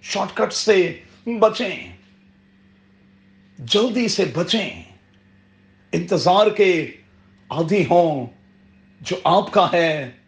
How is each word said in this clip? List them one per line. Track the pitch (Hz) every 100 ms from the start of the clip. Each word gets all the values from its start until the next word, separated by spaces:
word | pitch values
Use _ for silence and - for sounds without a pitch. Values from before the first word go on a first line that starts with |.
شارٹ | - 196 196 -
کٹ | 214
سے | - - 196 170 160 - - - 233
بچیں، | 214 214 226 - - - _ _ _ _ _ _ _ _ _ _ _ _ _ _ _ _
جلدی | 120 202 240 233 233
سے | -
بچیں، | 175 127 175 226 185 - - - _ _ _ _ _ _ _ _ _
انتظار | - 175 180 156 185 214
کے | 208 190 175 131 - _ _ _ _ _
عادی | 147 165 202 143
ہوں۔ | 175 170 147 120 - _ _ _ _ _ _
جو | - 180
آپ | - 180 208
کا | - 180
ہے | 175 165 156 131 -